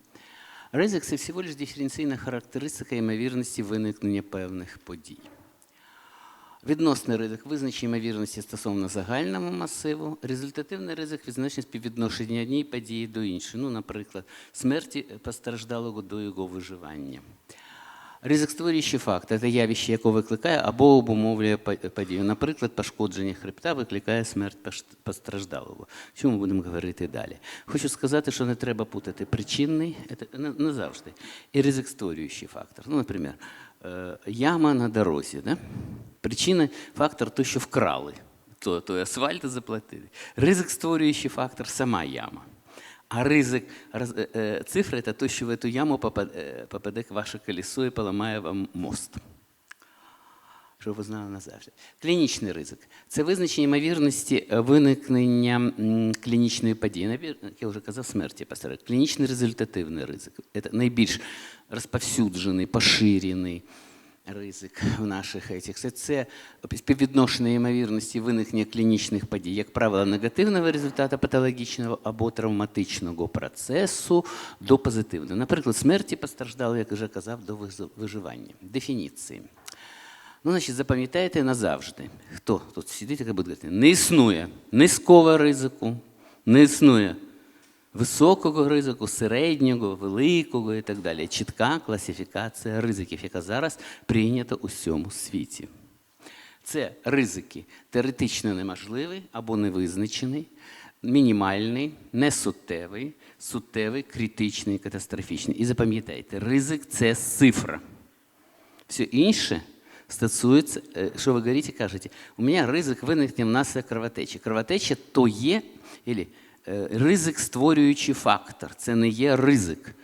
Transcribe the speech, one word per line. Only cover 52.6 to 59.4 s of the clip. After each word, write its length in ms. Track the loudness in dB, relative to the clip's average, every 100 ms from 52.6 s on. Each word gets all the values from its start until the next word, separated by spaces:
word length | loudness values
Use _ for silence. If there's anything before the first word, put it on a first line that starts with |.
| -10 -16 _ -20 -6
це 140 | -2
визначення 420 | 0 2 0 2
ймовірності, 800 | 4 4 2 2 2 2 0 0 2
е, 100 | 2
виникнення, 960 | 6 8 8 4 2 4 4 4 4 2
м, 560 | 0 0 0 2 2 0
клінічної 540 | 2 4 4 2 0
події. 320 | 2 -2 -2 -4
Навір-, 300 | -4 -8 -12
як 200 | -14 -10
я 60 | -8
вже 120 | -8
казав, 260 | -10 -10 -6
смерті 380 | -4 -4 -8
постраждалих. 420 | -14 -10 -10 -10 -2
Клінічний 420 | 2 2 2 -2
результативний 760 | 0